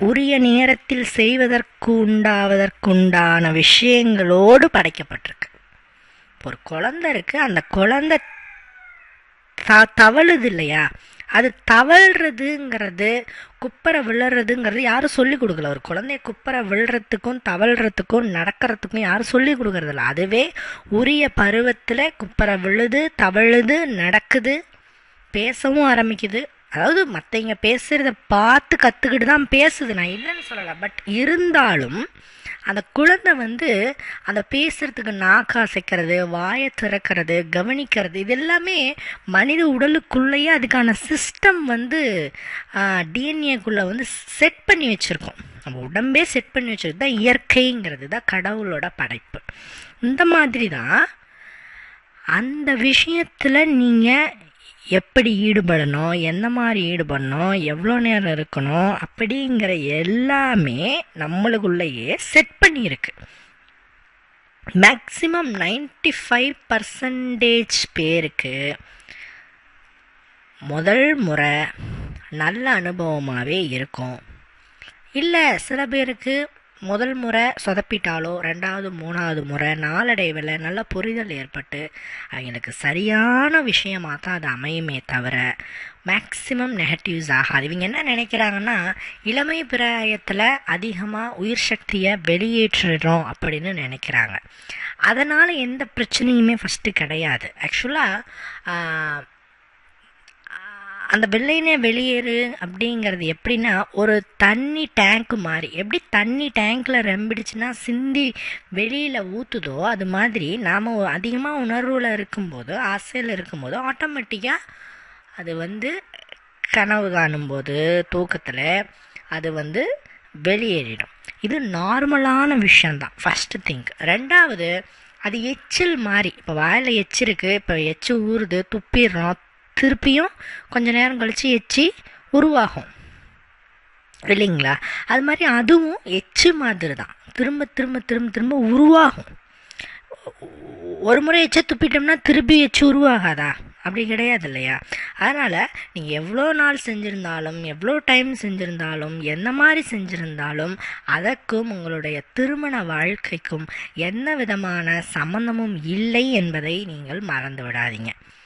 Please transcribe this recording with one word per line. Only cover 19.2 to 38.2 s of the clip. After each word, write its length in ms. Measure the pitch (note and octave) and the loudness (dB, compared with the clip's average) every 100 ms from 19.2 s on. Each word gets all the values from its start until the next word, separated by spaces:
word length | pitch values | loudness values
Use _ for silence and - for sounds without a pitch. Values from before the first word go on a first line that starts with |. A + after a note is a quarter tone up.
| A3+ | 2
சொல்லி 200 | B3+ C4+ C#4 | 2 4 2
கொடுக்கறதில்ல. 560 | A3+ F#3 D#3 C#3 B2 | 0 -2 -4 -2 -2
அதுவே 320 | C#3+ F#3+ A3 D#4 - - - - G#3 | 0 0 2 0 -2 -12 -12 -2 2
உரிய 300 | B3+ D4 D4 - | 4 4 2 2
பருவத்துல 680 | G3+ A3 B3 A#3 - A#3+ D4+ - | 2 4 2 0 -2 0 0 -2
குப்புற 280 | G3 - G#3 G3 F#3 | -8 0 0 2 2
விழுது, 380 | G3+ A#3 C4 D#4 - G3 | 2 2 2 0 2 2
தவழுது, 520 | F#3+ A3+ A#3+ A3+ D4+ D#4+ G#3 | 6 6 6 6 2 0 -2
நடக்குது, 540 | F3 F3+ - C4 A3+ C#4+ F4 _ _ _ _ _ _ | 2 0 2 0 2 -2 -4 _ _ _ _ _ _
பேசவும் 560 | G#3 A3 B3+ C4+ C#4 C#4+ | -4 -4 -2 0 4 4
ஆரம்பிக்குது. 500 | A#3+ A3+ G#3+ G#3 G#3+ C#4+ _ - | 4 2 0 -4 -4 -6 _ -10
அதாவது 280 | C3+ F#3+ E4 E4 | -2 2 2 2
மத்தவங்க 400 | F3+ - A3+ A3 G#3+ | -4 -6 -4 -4 -2
பேசுறத 460 | A3 A#3+ - D4 C#4 A3 - | 0 0 0 0 0 -2 0
பார்த்து 440 | G3+ A3 C4 - D#4+ | 4 6 4 4 2
கத்துக்கிட்டு 440 | B3 - C4+ B3 A#3 | 4 2 0 0 4
தான் 160 | D4 C#4 | 2 4
பேசுது, 380 | C4+ D4+ - C4 G3 | 4 4 2 -6 -4
நான் 140 | F3 | -4
இல்லைன்னு 300 | G3 C#4 F4 - | -6 -8 -10 -10
சொல்லல. 240 | A3 F3+ D#3+ | -10 -10 -8
But 120 | G3+ - - G#3 | -10 -10 -6 0
இருந்தாலும் 760 | C4 F4 F4 D#4 B3 E3 B2+ D#3+ C#4 - - - - - - | 2 2 2 4 4 2 0 -6 -8 -12 -20 -20 -16 -12 -6
அந்த 120 | G3 - - | -6 -4 2
குழந்தை 340 | D#4 F#4 F#4+ D4+ | 4 4 4 2
வந்து 300 | A3+ A#3+ E4 G#3 A3+ C#4+ - - - | 0 -4 0 0 0 -4 -12 -12 -6
அந்த 120 | G3+ G3+ | -4 -2
பேசுறதுக்கு 600 | C#4 D#4 - D4+ B3 A3 G3+ | 0 0 -2 -8 -6 -8 -2
நாக்கு 340 | F#3+ G#3 A#3 A#3+ | 4 4 4 0
அசைக்கிறது, 540 | A3 - F3+ F3+ E3 F3+ F3+ E3+ | 0 -2 -2 -2 0 0 0 -2
வாயை 340 | F3+ A#3+ C4+ - | -2 -2 -4 -4
திறக்கிறது, 560 | G#3+ G3 - F3+ D#3+ E3+ E3+ F3+ | -4 -2 -2 -2 0 0 0 -2
கவனிக்கிறது, 600 | G3 C4+ C#4+ - F#3+ F3 | -2 -2 -2 -2 -2 -4